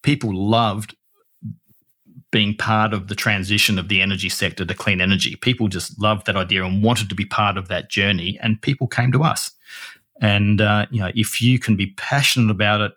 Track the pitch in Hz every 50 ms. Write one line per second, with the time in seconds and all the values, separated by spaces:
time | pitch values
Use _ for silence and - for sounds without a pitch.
0 | - 139 147 - - 110 95 92 98 104 113 117 117 107 98 107 104 - - _
1 | _ _ _ _ _ _ _ _ - - - _ _ _ _ _ _ _ _ _
2 | _ _ - - _ _ - 113 104 101 101 - - - 110 107 107 110 107 101
3 | 92 101 98 - - 117 104 98 90 95 104 98 - - 104 92 85 95 104 92
4 | 95 98 98 92 92 95 - - 101 90 - - 92 85 90 - - - 98 90
5 | 92 95 98 92 - - - - - - 123 - 113 104 95 87 - - - -
6 | 101 107 107 98 - - 101 95 92 92 98 95 95 92 92 101 104 113 120 110
7 | 107 95 98 90 101 - - - 107 101 98 98 92 90 98 87 - - - 104
8 | 98 101 104 123 170 - - - - 113 107 - - 139 139 - 131 117 - -
9 | 120 127 131 - 156 156 - - - - _ _ _ - - - - - - _
10 | _ _ _ - 110 104 101 101 101 101 104 98 107 104 104 104 104 - - 110
11 | 95 90 - 113 110 - - - 117 123 127 123 - - 107 95 98 95 - -
12 | - - 143 143 139 - - 131 117 107 104 92 107 104 107 104 104 104 -